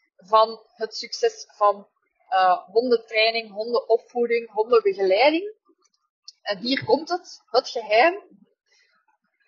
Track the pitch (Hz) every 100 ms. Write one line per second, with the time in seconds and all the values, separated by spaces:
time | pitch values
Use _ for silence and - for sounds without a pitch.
0 | _ _ 185 220 226 220 _ _ 220 -
1 | 220 - 233 - - _ 208 202 202 _
2 | _ _ _ 190 185 180 - 214 254 233
3 | - 220 226 226 220 196 226 233 - 233
4 | - 247 240 233 233 208 220 233 202 190
5 | 190 196 285 320 415 440 _ _ _ _
6 | _ _ - _ 196 196 240 262 - 277
7 | 320 349 - - _ 240 - 247 208 220
8 | 320 370 - _ _ _ _ _ _ _
9 | _ _ _ _